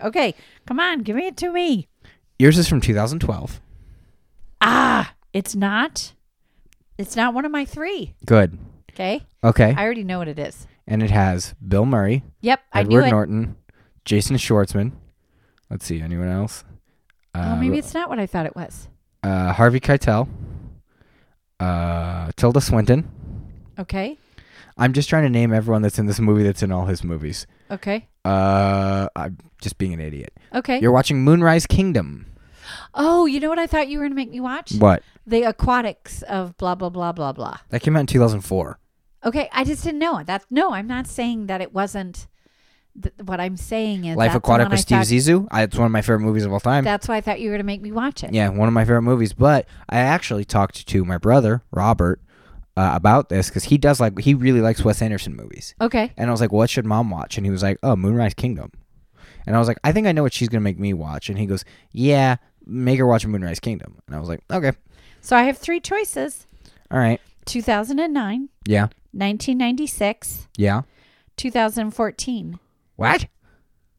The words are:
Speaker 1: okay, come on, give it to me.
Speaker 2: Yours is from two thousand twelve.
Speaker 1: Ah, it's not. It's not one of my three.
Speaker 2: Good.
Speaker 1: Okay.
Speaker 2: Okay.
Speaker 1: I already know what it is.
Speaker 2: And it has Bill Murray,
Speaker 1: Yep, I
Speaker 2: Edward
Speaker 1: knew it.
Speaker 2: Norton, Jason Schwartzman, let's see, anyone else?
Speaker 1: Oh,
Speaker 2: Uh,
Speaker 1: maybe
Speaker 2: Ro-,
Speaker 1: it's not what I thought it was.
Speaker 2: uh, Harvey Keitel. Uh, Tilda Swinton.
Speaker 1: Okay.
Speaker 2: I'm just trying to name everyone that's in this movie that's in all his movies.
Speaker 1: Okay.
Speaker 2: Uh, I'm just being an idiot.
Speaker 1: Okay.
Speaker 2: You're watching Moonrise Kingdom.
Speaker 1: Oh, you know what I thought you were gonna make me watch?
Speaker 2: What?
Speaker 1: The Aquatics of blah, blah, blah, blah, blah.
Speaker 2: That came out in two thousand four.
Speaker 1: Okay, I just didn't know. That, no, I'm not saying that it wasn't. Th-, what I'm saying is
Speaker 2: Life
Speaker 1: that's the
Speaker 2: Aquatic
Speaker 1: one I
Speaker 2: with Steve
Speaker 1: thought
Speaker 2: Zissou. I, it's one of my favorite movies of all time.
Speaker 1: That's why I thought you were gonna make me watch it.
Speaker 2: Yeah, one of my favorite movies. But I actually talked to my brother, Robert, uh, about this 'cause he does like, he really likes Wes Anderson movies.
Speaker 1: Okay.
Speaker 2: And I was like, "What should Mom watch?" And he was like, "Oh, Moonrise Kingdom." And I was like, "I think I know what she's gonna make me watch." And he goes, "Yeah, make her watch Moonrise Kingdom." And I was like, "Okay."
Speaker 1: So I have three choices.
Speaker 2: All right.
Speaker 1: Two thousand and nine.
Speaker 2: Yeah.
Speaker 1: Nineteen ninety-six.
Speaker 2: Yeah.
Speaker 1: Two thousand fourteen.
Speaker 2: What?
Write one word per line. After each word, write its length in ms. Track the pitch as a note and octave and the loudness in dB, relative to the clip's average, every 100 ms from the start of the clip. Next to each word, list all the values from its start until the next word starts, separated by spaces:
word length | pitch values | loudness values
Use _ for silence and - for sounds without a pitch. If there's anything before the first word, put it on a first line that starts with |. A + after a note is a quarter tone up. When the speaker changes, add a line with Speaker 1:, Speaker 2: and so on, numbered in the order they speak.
Speaker 1:
okay, 300 | A3 E4 A#3+ - - _ - | -4 -2 -2 -4 -16 _ -6
come 140 | B3+ | -2
on, 200 | F4+ D#4 | -2 -2
give 140 | G#3+ A3+ | -4 -4
it 200 | F#4 - | -4 -4
to 140 | F4 | -4
me. 360 | F4 F4 A3 - _ - _ _ - | -2 0 -2 -4 _ -20 _ _ 4
Speaker 2:
Yours 180 | C#3 E3+ | 6 6
is 100 | E3 | 4
from 140 | C#3+ | 2
two 140 | - G#2 | 2 0
thousand 240 | A2 D#3+ | 0 -2
twelve. 420 | - F#2 G2 - - - - - _ _ _ - - - | -4 -4 -8 -14 -20 -20 -20 -20 _ _ _ -20 -10 0
Speaker 1:
Ah, 540 | G#3+ B3 B3+ A3 - _ _ | 2 4 2 0 -2 _ _
it's 240 | G3 F#3 G3 | -6 -4 -2
not. 580 | G3 G#3 D4+ - - _ _ _ _ _ _ _ _ - | -2 0 -2 -6 -14 _ _ _ _ _ _ _ _ -12
It's 180 | G3 A3+ | -6 -2
not 180 | A#3+ A#3+ | -2 -2
one 100 | D4+ | -4
of 60 | |
my 140 | D4 C#4 | -4 -6
three. 500 | D4+ E4 F#4+ F3 - - | -8 -8 -8 -10 -8 4
Speaker 2:
Good. 320 | A3+ F2+ F2+ - - - | 4 4 -2 -18 -20 -20
Speaker 1:
Okay. 300 | - F#3 C4+ - - | -8 -6 -6 -10 -2
Speaker 2:
Okay. 300 | A2+ A2 A2 C#3+ | 2 4 4 4
Speaker 1:
I 60 | |
already 200 | A3 A#3 | -2 -4
know 140 | F#3+ F3+ | -6 -6
what 80 | D#3+ | -8
it 100 | D3+ | -8
is. 280 | C#3+ - - _ - | -10 -12 -20 _ -4
Speaker 2:
And 140 | A2 | -2
it 80 | A2 | 2
has 420 | G#2 F#2+ F2+ - - G2 | 2 2 0 -6 -10 -2
Bill 200 | G2 B2 | 0 2
Murray, 380 | A#2 G2 C3 - - | 2 2 -2 -4 -6
Speaker 1:
Yep, 200 | A#3 C4 _ | -2 -2 _
I 60 | - | -2
Speaker 2:
Edward 200 | G2+ A#2 | 4 6
Speaker 1:
knew 60 | B3+ | 6
it. 40 | |
Speaker 2:
Norton, 440 | G#3+ - G#2+ A2 - _ _ _ _ - | 2 0 -2 -4 -8 _ _ _ _ 0
Jason 300 | G#2+ - C3 | 0 2 -2
Schwartzman, 560 | - G#2+ G2 G2+ A2 - - _ _ _ _ _ - | 2 2 2 -2 -4 -8 -20 _ _ _ _ _ -12
let's 140 | - - | -12 -8
see, 160 | E2 | -6
anyone 260 | D#2+ F2 F2+ | -4 -4 -2
else? 360 | F#2 G#2+ - - - _ _ _ _ _ | -2 -4 -8 -20 -20 _ _ _ _ _
Speaker 1:
Oh, 60 | F3+ | -6
Speaker 2:
Uh, 160 | F3+ A#3 | -2 0
Speaker 1:
maybe 160 | C4 | 0
Speaker 2:
Ro-, 60 | D4 | -2
Speaker 1:
it's 160 | - E4 | -4 -8
not 140 | E4+ | -6
what 100 | B3+ | -6
I 80 | F#3+ | -4
thought 180 | F3+ D#3+ | -4 -6
it 100 | - | -8
was. 340 | E3 - - _ _ - | -14 -16 -20 _ _ -8
Speaker 2:
uh, 300 | G2 F#2 F2+ | -2 0 0
Harvey 260 | F2+ A#2+ B2+ | 4 4 4
Keitel. 480 | - C#3 - G#2+ C3+ - - - - - _ _ _ _ _ _ _ - | 2 2 2 0 -2 -8 -14 -14 -16 -20 _ _ _ _ _ _ _ -6
Uh, 720 | F2+ F2 E2+ E2+ F2 F2 E2 - | -2 -2 -2 -2 -4 -6 -6 0
Tilda 260 | A#2+ C3+ | 2 4
Swinton. 480 | - A2+ A2 C3 - - - - - - - - | 2 2 4 4 2 -12 -14 -14 -14 -20 -18 -14
Speaker 1:
Okay. 380 | F3+ F#3+ G#3+ D4+ _ - - - - - | -8 -6 -6 -10 _ -20 -20 -20 -12 0
Speaker 2:
I'm 160 | B2 | 0
just 160 | C3 C#3 | 2 2
trying 140 | D#3+ | 2
to 60 | C#3+ | 4
name 240 | A#2+ A#2 | 4 4
everyone 280 | A2 A2 A2 | 2 2 2
that's 180 | G#2 - | 2 0
in 80 | G#2 | -2
this 120 | G2+ | 2
movie 240 | A2 G#2 | 4 4
that's 200 | G2+ F#2+ | 4 0
in 80 | F#2+ | -2
all 140 | F#2 F#2 | -2 -2
his 180 | F2+ | -4
movies. 420 | E2+ D#2+ D2+ G2 - _ - | -4 -6 -8 -10 -14 _ -14
Speaker 1:
Okay. 380 | - G3+ G#3+ - _ - | -10 -6 -6 -8 _ -2
Speaker 2:
Uh, 840 | G3 G2 G2 G2 G2 G2 G2 G2 - | 2 2 2 2 2 0 -2 -4 -6
I'm 220 | D#2+ F#2 - - | -8 -10 -20 -10
just 160 | G#2 - | -10 -6
being 160 | F#2+ | -6
an 60 | E2 | -6
idiot. 340 | D#2 C#2+ - - - | -8 -10 -14 -18 -8
Speaker 1:
Okay. 260 | B3+ C4 B3+ | -6 -2 2
Speaker 2:
You're 120 | A#2 | 6
watching 320 | B2 C#3 C#3 | 6 4 4
Moonrise 440 | C3+ E3+ E3 E3 - | 6 6 6 4 4
Kingdom. 580 | - F#3+ B2 D2 C#2+ - - - - - - - | 2 2 0 -4 -10 -18 -20 -20 -20 -20 -18 -10
Speaker 1:
Oh, 320 | - D#4 F4 D#4+ | -2 2 4 2
you 140 | C#4 | 0
know 100 | D4+ | -2
what 100 | E4+ | -2
I 80 | E4 | 0
thought 220 | D#4 C#4 | 0 0
you 100 | D4 | -2
were 60 | C#4+ | -4
gonna 100 | C4+ | -4
make 160 | A#3 | -6
me 80 | A#3+ | -8
watch? 320 | B3+ C#4+ - | -8 -8 -4
Speaker 2:
What? 300 | G#2+ G#2 F2+ _ _ - | 4 4 4 _ _ -2
Speaker 1:
The 160 | A3+ | 0
Aquatics 800 | A#3 G#3+ B3+ B3 A3+ - - - | 0 0 0 2 0 -8 -16 -14
of 340 | - G3 F3+ - | -6 -6 -6 -4
blah, 180 | F3+ F3+ | -4 -4
blah, 140 | F3+ | -6
blah, 220 | F3+ E3+ | -4 -6
blah, 200 | F3 C#3 | -4 -6
blah. 240 | C3+ A2 - - | -6 -10 -10 -6
Speaker 2:
That 120 | A#2+ | -2
came 140 | D#3 D#3 | 2 2
out 60 | |
in 60 | C3+ | 4
two 120 | C3 | 4
thousand 220 | A#2 G#2 | 4 2
four. 380 | - F#2 - - _ _ _ _ A#3 | -2 -4 -4 -10 _ _ _ _ -4
Speaker 1:
Okay, 240 | C#4 C#4 | -2 -2
I 120 | B3+ | -2
just 200 | C4 D4 | -2 -4
didn't 160 | E4 D4 | -4 -2
know. 240 | E4 A3+ | -2 -2
That, 220 | D#3 G3 - | -4 -6 -2
no, 240 | B3+ F#4 | 0 0
I'm 140 | G3 A3 | -2 -6
not 180 | B3+ B3+ | -6 -8
saying 400 | - A#3+ A3+ G3+ | -6 -4 -4 -6
that 140 | F#3 | -6
it 120 | F#3 | -6
wasn't. 540 | F#3+ G3 G3+ F#3 - - _ _ _ _ _ _ - | -4 -4 -6 -10 -12 -18 _ _ _ _ _ _ -10
Th-, 120 | F#3 - | -10 -10
what 160 | F#3+ F3+ | -8 -6
I'm 160 | F3+ F#3 | -6 -6
saying 480 | - A3 A3 G3 E3+ | -6 -4 -4 -4 -4
is 120 | E3 | 0
Speaker 2:
Life 100 | - | 2
Speaker 1:
that's 20 | |
the 40 | A#2+ | 2
Speaker 2:
Aquatic 260 | - A#2+ A#2+ | 2 4 4
Speaker 1:
one 60 | |
I 20 | G#2+ | 2
Speaker 2:
with 40 | |
Steve 160 | - A#2 | 2 2
Speaker 1:
thought 60 | A2 | 4
Speaker 2:
Zissou. 400 | B2 C#3+ F3+ G3+ | 2 4 2 2
I, 120 | A2+ | 0
it's 140 | G#2+ - | 0 2
one 80 | A#2 | 2
of 60 | |
my 100 | A2 | 2
favorite 180 | A2 G#2+ | 2 2
movies 220 | A2 G#2+ G2+ | 2 0 0
of 60 | |
all 60 | G2+ | 0
time. 240 | A#2+ C#3 | 0 2
Speaker 1:
That's 240 | C#3 G#3 - | 0 -2 -2
why 100 | A3 | -4
I 40 | |
thought 180 | G#3+ G3+ | -4 -4
you 100 | A3 | -4
were 60 | G#3 | -4
gonna 80 | G3+ | -6
make 160 | G3+ | -6
me 100 | G#3 | -6
watch 320 | A3 C4+ - | -4 -4 -6
it. 100 | - | -4
Speaker 2:
Yeah, 160 | G#2+ G2+ | 0 0
one 180 | G2+ A2 | 2 2
of 60 | |
my 100 | A2+ | 4
favorite 180 | A2 A#2+ | 4 4
movies. 300 | A#2 B2+ A2 | 4 2 0
But 340 | - C#3 C#3 - - - | 2 4 4 0 -14 -4
I 80 | A#2+ | 0
actually 460 | B2+ F3 - G#2 G2+ | 2 0 -2 -6 -2
talked 420 | G#2+ G2 - - | 0 0 -4 -4
to 160 | G2 F2 | -2 0
my 120 | F2+ | 0
brother, 460 | G#2 C3+ A2 A#2 - | 4 4 4 0 -4
Robert, 500 | - G#2 A2+ F2 F#2 - _ - - - - | -2 0 2 0 -2 -8 _ -20 -20 -10 -2
uh, 140 | F#2+ | 0
about 360 | D#2 G2 B2+ - | 2 4 4 2
this 200 | F#2 F#2 | -2 -2
'cause 160 | F#2+ - | -2 2
he 120 | C#3+ | 4
does 220 | C#3+ C3+ | 4 4
like, 180 | A2+ F#2+ | 2 2
he 140 | C3+ | 2
really 280 | C#3 B2+ B2 | 4 4 4
likes 220 | A2+ A2 | 2 2
Wes 180 | A2 G#2 | 0 0
Anderson 340 | A2+ G2+ - B1 | -2 -4 -8 -12
movies. 400 | A1 - - - | -16 -18 -14 -4
Speaker 1:
Okay. 300 | A3+ A#3+ A3+ - | -2 0 -2 -2
Speaker 2:
And 120 | A#2+ | -2
I 20 | |
was 100 | A2+ | 0
like, 100 | A2+ | 2
"What 160 | G#2 A#2+ | 2 2
should 160 | - G#2+ | 0 0
Mom 240 | G#2+ A#2 | 0 0
watch?" 280 | E2+ A#1+ - | -4 -8 -4
And 80 | G2+ | -2
he 60 | |
was 120 | F#2+ | 0
like, 140 | G2 G2 | 0 0
"Oh, 120 | C3 G2+ | 0 2
Moonrise 380 | G2 A#2 A2 | 2 2 0
Kingdom." 380 | - B2 F2 A1 - _ _ _ _ - - - | -2 -4 -6 -12 -18 _ _ _ _ -20 -12 -2
And 100 | A2+ | 2
I 40 | |
was 80 | A#2 | 2
like, 100 | - | 0
"I 80 | D3 | 0
think 160 | F#3+ G#3+ | 2 2
I 40 | |
know 100 | D#3 | 2
what 100 | C#3 | 0
she's 140 | - A#2 | 0 -2
gonna 120 | A#2 | 0
make 180 | G2+ F2+ | -2 -2
me 140 | G2+ | -2
watch." 360 | F#2 D#2 D2 - | -4 -6 -10 -8
And 80 | G2 | -6
he 60 | G2+ | -4
goes, 180 | F#2+ - - _ | -4 -8 -20 _
"Yeah, 460 | - C3+ C#3 C3 B2 _ _ - | -2 2 4 4 0 _ _ -10
make 320 | A#2+ B2+ C3 | -2 0 2
her 80 | B2+ | 4
watch 180 | A2+ A2 | 2 0
Moonrise 340 | G#2 F2+ D#2+ | -4 -4 -6
Kingdom." 400 | A#2 G2+ - - - | -8 -8 -12 -20 -14
And 80 | D2+ | -12
I 40 | |
was 80 | E2+ | -8
like, 120 | E2 - | -10 -6
"Okay." 200 | F#3 C#3 - _ _ - - | -2 -2 -2 _ _ -20 -12
Speaker 1:
So 160 | - B3 | 2 2
I 60 | |
have 140 | B3+ C4 | 2 -2
three 200 | - E4+ | -4 -6
choices. 640 | - G4+ G#4 C#4 C#4 - _ - - _ - | -4 -4 -4 -6 -8 -10 _ -20 -20 _ -4
Speaker 2:
All 80 | C3 | 0
right. 220 | A#2 A#2+ _ - - | 2 0 _ -18 -8
Speaker 1:
Two 160 | A#3+ | -6
thousand 380 | A3+ G#3 A3 C#4+ | 0 0 0 -2
and 140 | E4 | -2
nine. 360 | C#4+ G3+ A#3 C#4 _ G#2 | -2 -2 -6 -8 _ 0
Speaker 2:
Yeah. 220 | G#2 A2 _ _ | 0 0 _ _
Speaker 1:
Nineteen 440 | G3 G3 G#3+ - B3+ | -4 -4 -2 -2 0
ninety-six. 880 | A#3+ B3+ D4+ - G3+ A#3 - - - - | 0 -2 -4 -2 -2 -2 -10 -14 -12 -2
Speaker 2:
Yeah. 240 | G2+ G#2+ - _ _ _ _ - | 0 0 -4 _ _ _ _ -10
Speaker 1:
Two 140 | B3+ | -4
thousand 400 | A#3+ A3 A3+ G#3+ | 0 0 -2 -6
fourteen. 680 | G#3+ G#3+ - - A#3 E3 F3 _ _ _ - | -4 -4 -4 -8 -6 -8 -14 _ _ _ -4
Speaker 2:
What? 300 | A2 E3 - _ _ _ _ _ _ | 0 0 -4 _ _ _ _ _ _